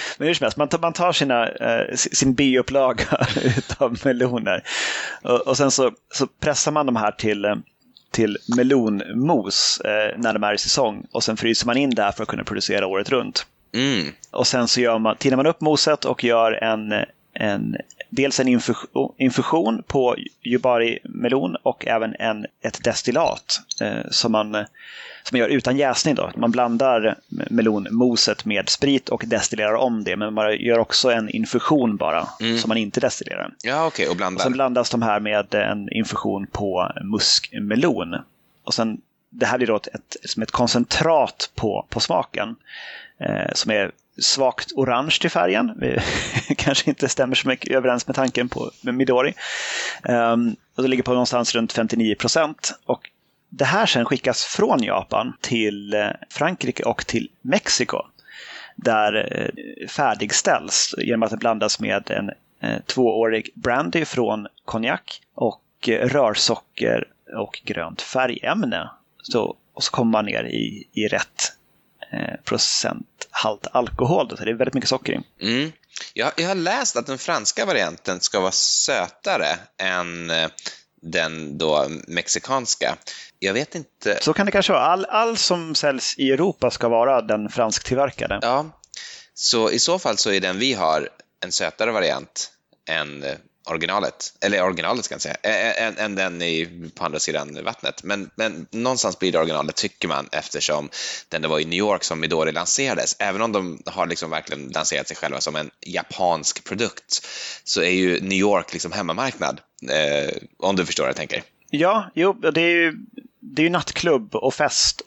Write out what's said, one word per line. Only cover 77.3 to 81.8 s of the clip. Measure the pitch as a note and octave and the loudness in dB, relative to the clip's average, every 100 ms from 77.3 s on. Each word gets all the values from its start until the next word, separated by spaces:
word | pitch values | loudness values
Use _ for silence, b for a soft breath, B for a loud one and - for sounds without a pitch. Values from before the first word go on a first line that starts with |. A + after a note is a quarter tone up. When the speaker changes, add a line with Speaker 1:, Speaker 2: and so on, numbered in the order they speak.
| D#3+ - - G3 | -2 -2 -2 0
Speaker 2:
varianten | C3+ E2+ E2+ - F2+ | 0 0 -4 -6 -2
ska | - G#2 | 0 0
vara | F#2+ | 0
sötare | - - - - A#2+ F2+ - G3+ D3+ D2+ F2 - - | 2 2 2 2 0 -2 -4 -2 0 0 -2 -6 -6
än, | F#2+ F2+ F2 E2+ E2 | -2 -2 -4 -6 -2
eh, | E2 D#2+ - B B B _ | 0 -2 -4 B B B _
den | E2 E2+ D#2+ D#2+ D2+ C#2+ | -6 -2 -2 -4 -8 -2
då | D#2+ D2+ | 2 2